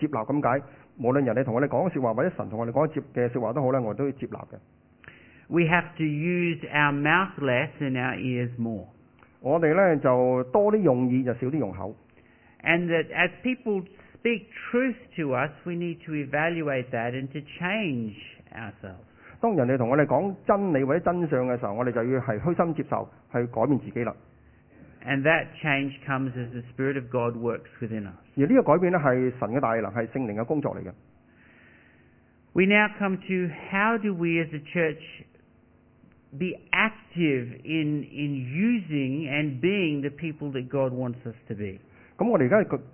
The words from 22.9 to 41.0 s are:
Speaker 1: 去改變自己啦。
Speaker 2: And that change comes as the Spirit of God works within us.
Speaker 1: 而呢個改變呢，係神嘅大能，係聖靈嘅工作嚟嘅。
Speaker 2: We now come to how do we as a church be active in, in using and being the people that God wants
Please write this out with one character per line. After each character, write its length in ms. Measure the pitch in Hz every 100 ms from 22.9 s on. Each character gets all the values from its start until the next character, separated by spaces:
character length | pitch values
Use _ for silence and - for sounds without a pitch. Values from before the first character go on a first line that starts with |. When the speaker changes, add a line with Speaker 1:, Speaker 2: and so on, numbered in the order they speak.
| 107 107 - _
Speaker 1:
去 160 | 123 123
改 180 | 113 127
變 120 | 131
自 120 | 104
己 120 | 117
啦。 140 | 117 - - - - _ _ - - -
Speaker 2:
And 180 | 120 139
that 260 | 139 160 - -
change 320 | 160 139 139 135 -
comes 240 | 135 131
as 160 | 123 120
the 140 | 120 120
Spirit 240 | - 135 139
of 120 | 120
God 260 | 123 120 117
works 320 | 117 113 - -
within 280 | 113 110 98
us. 80 | 90 - -
Speaker 1:
而 80 | 143
呢 160 | 254
個 0 |
改 160 | 180 160
變 140 | 180
呢， 40 | 180
係 320 | 143 127 127 123
神 120 | 110
嘅 100 | 123
大 140 | 127
能， 180 | 113 98
係 140 | 107 113
聖 180 | 131
靈 100 | 123
嘅 80 | 104 120
工 160 | 156
作 120 | 135
嚟 40 | 95
嘅。 120 | 92 - _ _ _ _ - - - - - _ _ _ _ _ _
Speaker 2:
We 100 | 175
now 240 | 190 208 214 208
come 200 | 202 185
to 340 | - 185 180 147 -
how 280 | 196 214 233
do 160 | 208
we 260 | 180 170 165
as 60 | 160
a 60 | 156
church 640 | 147 175 160 151 - - - _ _ _ _ _ _ _ - _ _ 139
be 180 | 180 - -
active 880 | 180 214 214 - 170 160 131 120 -
in, 380 | - 160 151 147
in 460 | - 127 147 139 123
using 800 | 147 220 240 165 147 131 139 156
and 320 | 143 151 127
being 400 | 165 202 170 147
the 80 | 139
people 440 | 143 160 151 147
that 180 | 135 127
God 240 | 139 131
wants 240 | 123